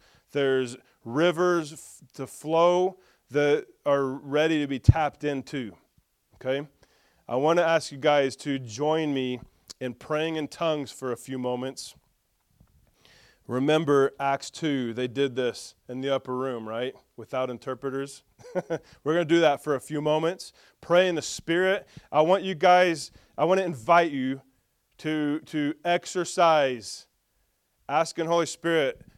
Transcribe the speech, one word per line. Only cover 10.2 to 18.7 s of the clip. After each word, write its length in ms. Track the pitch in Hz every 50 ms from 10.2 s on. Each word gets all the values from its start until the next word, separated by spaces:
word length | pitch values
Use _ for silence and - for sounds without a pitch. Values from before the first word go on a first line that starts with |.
| 160 165 160
in 120 | 156 147 135
tongues 420 | - - 170 165 156 151 143 -
for 220 | - - 135 127
a 40 | 120
few 220 | - - - 135 127
moments. 560 | 123 123 123 123 127 135 135 - - - - _ _ _ _ _ _ _ _ _ _ _ _ _ - _ _ _ _ _ _ _ _ _ _ _ _ _ _ _ _
Remember 680 | - 120 127 135 151 156 156 165 143 143 139 135 139 - -
Acts 320 | 139 139 139 135 - -
two, 440 | - - 165 156 143 135 123 117 113
they 120 | 117 127
did 300 | 127 110 131 143 135 123
this 380 | 127 127 120 110 - - - - _ _ -
in 120 | 127 131
the 140 | 131 139 139
upper 200 | 135 - 135 127
room, 320 | 127 131 135 123 117 110
right? 280 | 110 110 117 127 131 - - _ _ _
Without 340 | - 113 - - 131 131 127
interpreters. 720 | 123 113 - 135 131 120 135 139 131 135 139 143 - - _ _ _ _
<laughs> 160 | - 494 - 185 - -